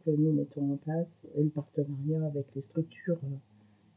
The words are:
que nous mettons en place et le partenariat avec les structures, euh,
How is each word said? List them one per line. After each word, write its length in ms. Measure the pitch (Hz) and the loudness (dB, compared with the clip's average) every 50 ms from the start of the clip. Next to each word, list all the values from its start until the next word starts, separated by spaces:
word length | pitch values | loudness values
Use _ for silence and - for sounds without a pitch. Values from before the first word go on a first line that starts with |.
| - | 0
que 60 | 165 | 2
nous 220 | 151 147 151 160 | 4 4 4 4
mettons 400 | 151 143 143 - - 147 143 139 | 4 2 0 -2 -4 -2 -2 -2
en 40 | 139 | -2
place 440 | 139 - 156 160 165 170 - - _ - - - | -2 -4 -2 -2 -2 -2 -4 -6 _ -20 -6 0
et 60 | 147 151 | 2 2
le 60 | 151 | 2
partenariat 760 | - 147 143 - _ 151 143 143 143 135 139 151 160 160 156 | 2 -2 -6 -2 _ -2 -2 -2 -4 -4 -2 0 0 0 0
avec 200 | 151 143 143 131 - - | -2 -2 -4 -6 -6 -8
les 60 | 139 | -10
structures, 580 | - - - 165 160 - - - - 180 170 165 | -10 -4 -4 -4 -4 -4 -8 -8 -2 -2 -2 -2
euh, 140 | 135 139 139 135 - _ _ - - _ _ _ _ - _ | -2 -6 -8 -8 -10 _ _ -20 -20 _ _ _ _ -20 _